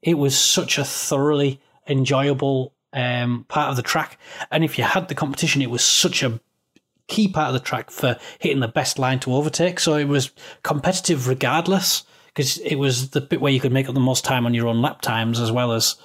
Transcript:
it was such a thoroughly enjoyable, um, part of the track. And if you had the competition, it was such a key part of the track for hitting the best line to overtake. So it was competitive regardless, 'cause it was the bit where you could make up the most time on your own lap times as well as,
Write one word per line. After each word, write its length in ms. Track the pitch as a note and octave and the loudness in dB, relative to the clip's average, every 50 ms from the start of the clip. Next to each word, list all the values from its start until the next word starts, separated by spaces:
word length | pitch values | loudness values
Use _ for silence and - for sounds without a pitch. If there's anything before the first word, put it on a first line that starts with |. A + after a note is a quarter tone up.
| - | 0
it 120 | E3+ E3+ | 0 2
was 240 | D3 C#3+ C#3 C3+ - | 4 2 2 2 2
such 400 | - - - F#3 - - - - | 2 2 2 0 0 0 0 -2
a 60 | C#3 | -2
thoroughly 760 | C3+ - - - - D#3+ C3+ C#3 D3+ D3+ C#3+ C#3+ C#3 C3+ - _ _ _ _ _ | -2 -4 -6 -4 -2 0 2 2 2 2 2 2 0 0 -4 _ _ _ _ _
enjoyable, 840 | - C#3+ C3+ C3 A#2+ C#3+ C3 C#3 C#3+ C#3 C3+ D3 C#3 C3+ C3 B2+ - - _ _ _ - | -2 0 0 2 2 2 2 2 2 0 0 0 0 0 0 -2 -4 -10 _ _ _ -6
um, 520 | C3+ B2 B2 B2 B2 B2 B2 A#2+ A#2 - - | -4 -2 -2 -2 -2 0 -2 -2 -4 -6 -4
part 220 | - D3+ D3 C#3 | -2 -2 0 0
of 60 | C#3 | -2
the 60 | B2 B2 | -2 -2
track. 360 | - - E3 D3+ - - - - - - - - - | -2 -2 -2 -2 -4 -8 -18 -20 -20 -14 -14 -10 -4
And 140 | - D#3+ D#3+ | 0 0 0
if 140 | D3+ C3+ - | 0 0 0
you 60 | A#2 | 0
had 240 | G#2+ - F#3+ F3 - | 0 0 -2 -2 -4
the 60 | D3 | -4
competition, 480 | - D#3+ C#3 C#3 - - D3+ D#3 C#3+ C3+ | -4 -4 -4 -2 -2 0 0 2 0 0
it 80 | A#2+ | 0
was 140 | A#2+ A#2 - | 0 0 2
such 380 | - - - - - F#3 - C#3+ | 2 2 4 2 2 0 0 -2
a 180 | B2+ A2+ A#2 - _ _ _ _ _ _ _ _ _ _ _ _ - | -2 -2 -4 -8 _ _ _ _ _ _ _ _ _ _ _ _ -6
key 200 | - - G#3+ G3 | 0 0 2 2
part 200 | F#3 D#3+ D3+ C3 | 2 0 0 0
of 60 | C3 | 0
the 60 | B2 | -2
track 300 | - - - A2 - - | -2 -2 -4 -6 -6 -8
for 260 | - - - B2+ A#2+ - - - - - | -8 -2 0 0 0 -2 -6 -14 -16 -4
hitting 220 | - - C#3 C#3 | -2 0 0 0
the 80 | B2 A2+ | 0 0
best 300 | - D#3 C3+ - - - | 0 -2 -2 -2 -2 0
line 220 | C3 B2+ C3 C3 | 0 0 0 0
to 140 | - B2+ C3+ | 0 0 0
overtake. 440 | C#3 D3 D#3 D3 - E3 F3+ F3 E3+ | 0 0 0 0 0 0 0 0 0
So 140 | - E3 D3+ | 0 2 2
it 100 | D3+ D3 C#3+ | 2 2 2
was 220 | C#3+ C#3 C3 - - - - - - - - | 2 0 0 -2 -6 -14 -20 -20 -20 -10 -4
competitive 640 | - D3 C#3+ - F3+ F#3 F3+ - F3+ E3+ C#3 B2 B2+ | -4 -2 0 0 0 -2 0 0 0 0 0 0 -2
regardless, 760 | B2+ C3 C#3 B2 C3+ D#3+ E3+ F3 F#3+ F#3 F#3 - - - - - - - - _ _ | 0 0 0 0 2 2 2 2 0 2 2 0 -2 -2 -4 -10 -18 -20 -20 _ _
'cause 240 | - C#3 C3 - E3+ | -2 -2 -2 -2 -4
it 180 | D3+ - D#3 | -4 -4 -2
was 340 | C3+ C#3 C3+ B2+ A#2+ C3 C3+ | 0 0 0 0 0 -2 -2
the 100 | - C#3+ | -4 -4
bit 200 | C3+ - F3 - | -2 -2 -2 0
where 120 | - C#3+ C3+ | 2 2 2
you 80 | B2+ | 2
could 120 | C3+ C3 B2+ | 2 2 2
make 160 | C3+ C3 C3+ | 2 0 0
up 60 | B2+ | 0
the 60 | C#3 | 2
most 240 | B2+ C3 B2+ - - | 2 2 2 0 0
time 220 | - C3+ B2 A#2+ | 0 0 2 2
on 80 | A#2+ A#2+ | 2 0
your 140 | A#2 A#2 A#2 | 0 0 0
own 120 | A2+ A#2 | 2 2
lap 200 | A#2+ - - - - | 0 0 -2 -4 -4
times 380 | - A2+ A2+ A2+ A2+ A#2 A#2+ | -2 -2 0 0 0 0 0
as 100 | A#2+ A2 A2+ | 0 0 0
well 200 | B2 B2 A#2+ A2+ | 0 0 0 0
as, 240 | A2+ A2 - - - | 0 0 -2 -2 -4